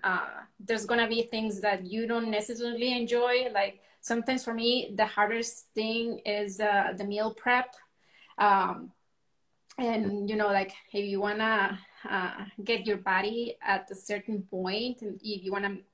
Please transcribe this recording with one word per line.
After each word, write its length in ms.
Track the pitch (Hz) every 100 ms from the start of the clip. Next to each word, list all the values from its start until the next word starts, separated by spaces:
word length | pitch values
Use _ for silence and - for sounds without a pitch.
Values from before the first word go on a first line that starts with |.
uh, 220 | 196 180 - - - _
there's 240 | 190 226
gonna 240 | 208 240 226
be 140 | 226
things 380 | 233 220 220 196
that 240 | 208 190 185
you 200 | 214 226
don't 240 | 233 226
necessarily 640 | 214 214 233 240 233 247
enjoy. 580 | 247 233 240 247 247 247
Like, 260 | 208 196 - _ _
sometimes 420 | - 233 233 254
for 80 | 254
me, 400 | 226 233 247 -
the 120 | 202 208
hardest 640 | - 208 226 233 - -
thing 440 | - 220 226 233 233 -
is, 340 | 208 208 190
uh, 320 | 214 202 190
the 100 | 185
meal 280 | 202 202 220
prep. 420 | 220 - 247 254 - _ _ _ _ - -
Um, 560 | 208 196 185 185 - _ _ _ _ _ _ _ _ -
and, 500 | 240 226 202 208 202
you 80 | 214
know, 120 | 208
like, 240 | 196 190 - -
if 120 | 202 202
you 140 | 196
wanna, 580 | 208 208 220 220 196 196 - - -
uh, 360 | 190 180 - 202 -
get 240 | 196 226 214
your 120 | 196
body 580 | 190 185 202 233 233 -
at 280 | - 196 -
a 40 |
certain 480 | 196 - 208 214 214
point, 580 | 185 185 185 202 247 247
and 180 | 208 -
if 200 | 214 202
you 100 | 185
wanna 260 | 196 202 190 -